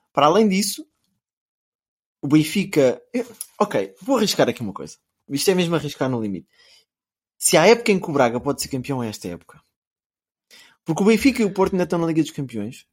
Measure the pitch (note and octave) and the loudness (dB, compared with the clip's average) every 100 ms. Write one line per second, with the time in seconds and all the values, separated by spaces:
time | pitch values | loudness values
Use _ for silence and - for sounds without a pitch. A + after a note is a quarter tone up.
0 | _ - C#3+ F#3 A3 F#3+ G#3 - - _ | _ 2 4 6 4 2 -2 -8 -16 _
1 | _ _ _ _ _ _ _ _ _ _ | _ _ _ _ _ _ _ _ _ _
2 | _ _ C#3+ D#3 D3+ G3+ G3 D#3 B2+ - | _ _ 2 2 2 -2 -2 2 2 0
3 | _ B3 - - - _ G#3 - G2 - | _ -8 -8 -14 -18 _ -2 -2 -4 -10
4 | G#3+ B3+ G#3 - B2 A2+ G#2+ - - - | -2 0 0 0 0 -2 -10 -10 -16 -18
5 | _ _ - C#3 - F3+ E3+ E3 C#3+ - | _ _ -10 -2 0 0 0 -2 -4 -6
6 | C3 A#2+ G#2+ F2+ - _ _ _ _ _ | -4 -4 -6 -8 -12 _ _ _ _ _
7 | _ _ _ _ - E3 F3 A#3 A#3 F#3+ | _ _ _ _ 0 4 6 4 2 -2
8 | - C#3 B2 A#2+ C3 C3+ - C3 B2 C3+ | 0 0 0 0 -4 -6 -6 -8 -6 -6
9 | A2+ G2+ F#2+ F2 - - _ _ _ _ | -6 -8 -12 -14 -18 -20 _ _ _ _
10 | _ _ _ _ _ - _ _ - D#3 | _ _ _ _ _ -20 _ _ -6 0
11 | G3+ A3 C#4 A#3+ G#3 F#3+ F#3+ F#3 F3 F3 | 4 4 2 2 -2 0 0 0 -2 -2
12 | E3 D#3+ D3+ - C3+ A2+ G#2 C#3 _ | 0 0 -2 -4 -10 -8 -10 -14 _